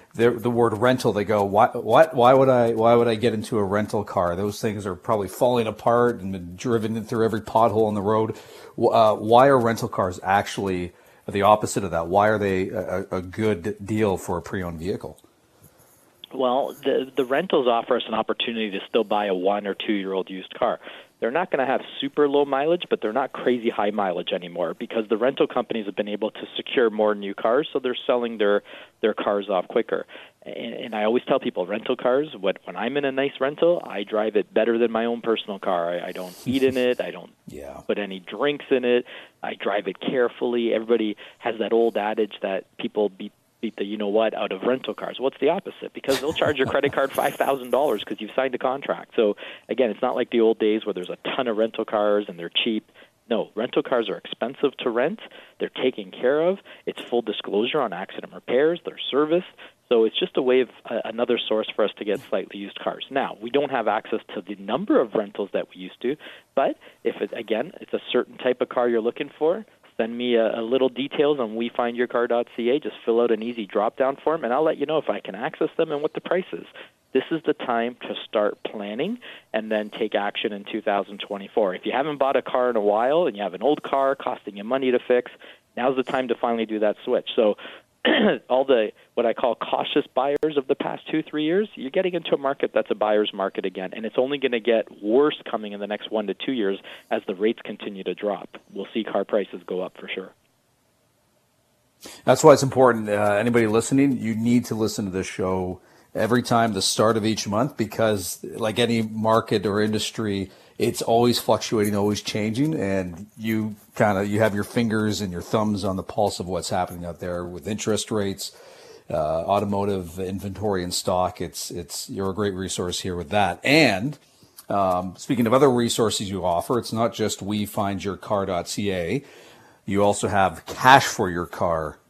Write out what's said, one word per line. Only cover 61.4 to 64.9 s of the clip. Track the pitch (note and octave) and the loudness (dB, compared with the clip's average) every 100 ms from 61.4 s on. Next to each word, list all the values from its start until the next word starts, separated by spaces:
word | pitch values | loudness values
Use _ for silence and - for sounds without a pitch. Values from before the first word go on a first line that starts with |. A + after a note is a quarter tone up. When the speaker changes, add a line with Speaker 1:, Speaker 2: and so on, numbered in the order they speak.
| - A2 G#2+ - | 0 -2 -2 -2
Speaker 2:
for | G2+ | -2
us | - | -2
to | |
get | G#2 G2 - | -4 -4 -2
slightly | G2 F#2+ G2+ | -6 -6 -10
used | G2 - | -12 -6
cars. | - F2 - | -6 -6 -6
Now, | C3+ G2 F2+ | -4 -4 -6
we | A#2 | -2
don't | C3+ C#3+ | -2 0
have | C3 G#2+ | -2 0
access | G#2+ - G#2+ - | -2 -2 -8 -6
to | G#2+ | -12
the | G2 G2 | -10 -12
number | G2 B2+ G#3+ | -4 -4 2